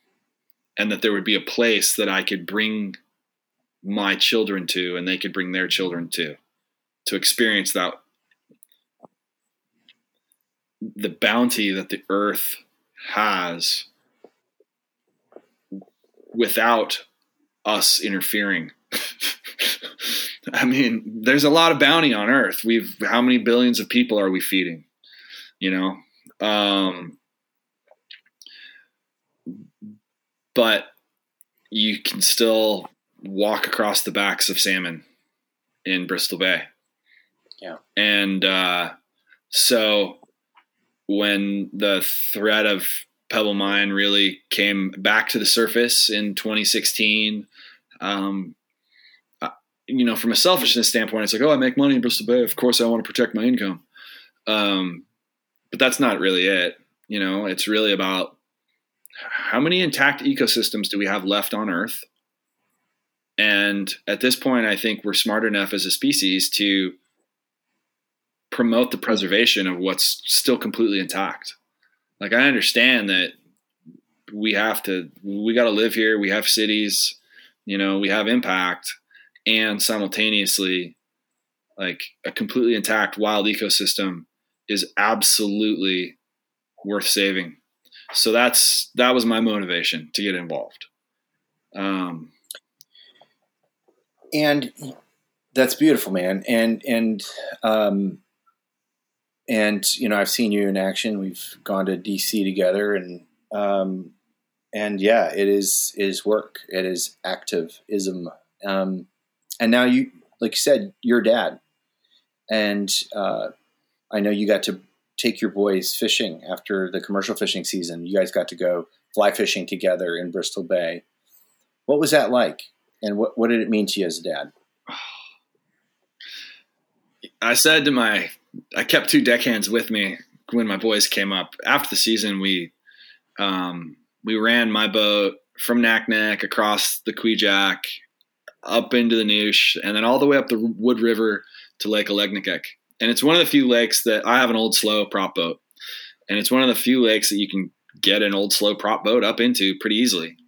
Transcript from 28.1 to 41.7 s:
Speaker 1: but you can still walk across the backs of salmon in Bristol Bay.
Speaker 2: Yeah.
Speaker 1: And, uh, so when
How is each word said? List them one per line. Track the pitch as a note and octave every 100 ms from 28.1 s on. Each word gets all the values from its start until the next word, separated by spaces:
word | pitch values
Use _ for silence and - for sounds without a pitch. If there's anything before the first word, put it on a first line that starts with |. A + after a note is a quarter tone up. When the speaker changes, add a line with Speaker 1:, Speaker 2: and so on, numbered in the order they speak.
| - _ _ - - - - _ _ _ _ _ _ - F2+ - _ - G#2+ _ _ _ _ _
Speaker 1:
but | - A2+ G#2+ - _ _ _ _ _ _ _ _
you | G#2+ G#2+ G2+
can | - G2+
still | - - A2+ A2 A2 G2+ - _ _ _
walk | G2 G2 G#2 G#2 -
across | - G#2 G2+
the | -
backs | F#2 G2+ G2 -
of | F2+
salmon | G2 F#2+ F2 E2 - _ _ _ _ _ _ _
in | - F#2 F2+
Bristol | F#2 - F2+
Bay. | F#2 E2 - _ _ _ _ _ _ _ _ -
Speaker 2:
Yeah. | F#2 D#2+ _ -
Speaker 1:
And, | G#2 G2+ G2 F#2+
uh, | F#2+ F#2+ F#2 F2+ E2+ - _ _ _ _ _
so | - - A#2+ G#2+ G#2 F#2+ - - _ _ _ _ _ _ _ -
when | G2+ G#2 G2+ G2+ G2+ F#2